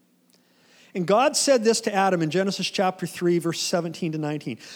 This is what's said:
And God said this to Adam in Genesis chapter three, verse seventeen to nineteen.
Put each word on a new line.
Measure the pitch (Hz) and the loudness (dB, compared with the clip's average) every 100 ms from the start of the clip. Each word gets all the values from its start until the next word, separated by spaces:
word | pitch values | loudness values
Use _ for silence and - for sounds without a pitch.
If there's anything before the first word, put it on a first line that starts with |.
| _ _ _ _ _ _ _ _ _ 202 | _ _ _ _ _ _ _ _ _ -4
And | 175 | 2
God | 208 285 - | 4 4 2
said | - 262 | 2 4
this | 220 220 | 4 0
to | - | 0
Adam | 202 196 180 | 2 2 2
in | 156 | 0
Genesis | 170 196 190 180 | 0 0 -2 -4
chapter | - 185 185 170 | 0 -2 -2 -8
three, | - 175 170 | -2 2 2
verse | 165 160 | 0 -4
seventeen | - 180 165 151 170 | -2 -2 -4 -6 -6
to | 156 | -4
nineteen. | 151 151 147 113 - | -4 -4 -6 -10 -14